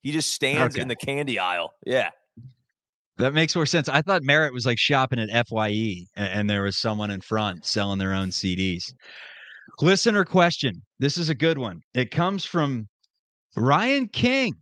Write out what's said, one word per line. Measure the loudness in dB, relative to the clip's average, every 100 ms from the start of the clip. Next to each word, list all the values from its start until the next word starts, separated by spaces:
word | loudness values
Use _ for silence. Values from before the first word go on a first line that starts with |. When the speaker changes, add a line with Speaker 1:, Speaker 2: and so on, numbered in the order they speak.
Speaker 1:
He | -4
just | -4 -2
stands | -2 -2 0 0
Speaker 2:
Okay. | -2
Speaker 1:
in | -6
the | -6
candy | -4 -4 -4 -2
aisle. | -2 -2 -6 _ -2
Yeah. | -2 -2 -8 _ -20 -20 _ _ _ _ _ _ -2
Speaker 2:
That | 0 2
makes | 0 0
more | 2
sense. | 0 2
I | 2
thought | 2 0
Merritt | 4 4 2
was, | 0 -2
like, | 0
shopping | 2 2 2 0
at | 0
F | 0 0
Y | 0 0
E | 0 -2 -4 -10 -6
a-, |
and | -4 -2 0
there | 0
was | 0 -2
someone | -2 -2 -4
in | -6
front | -4 -2 -2 -4
selling | -4 -2 0 0
their | 0
own | 0 -2
C | -2 -2 0
Ds. | 0 -2 -8 -16 -20 -20 -20 -20 -20 -20 -20 0
Listener | 2 4 4 2 2
question. | 4 4 2 -4 -6 -16 _
This | -2 0
is | -2
a | 2
good | 2 2
one. | -4 -8 _
It | -2 -2
comes | 0 0 -2
from | -4 -2 0 -2 -8 _ _ _ _ _ _ 0
Ryan | 4 4 4 0 -2
King. | 0 2 2 0 -4